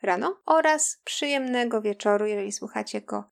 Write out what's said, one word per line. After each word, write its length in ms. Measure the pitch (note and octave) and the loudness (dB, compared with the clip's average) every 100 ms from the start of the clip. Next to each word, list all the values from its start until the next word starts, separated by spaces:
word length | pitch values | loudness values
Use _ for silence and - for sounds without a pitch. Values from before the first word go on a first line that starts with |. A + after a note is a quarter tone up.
rano, 380 | G3 F3+ D#4 G4 - | -2 0 -2 -2 2
oraz 540 | D#4+ D#4 D4+ - - | 4 4 2 0 -4
przyjemnego 800 | - - D4 C#4 B3+ B3 A#3+ A3+ | -8 -4 -2 0 0 0 0 0
wieczoru, 440 | G#3+ G3+ G#3 G#3 G#3+ | -2 0 2 2 2
jeżeli 260 | G3+ G3+ | -2 -4
słuchacie 480 | - G#3 G#3+ G#3+ G#3 | -6 -8 -8 -6 -8
go 240 | - G#3 - | -6 -8 -8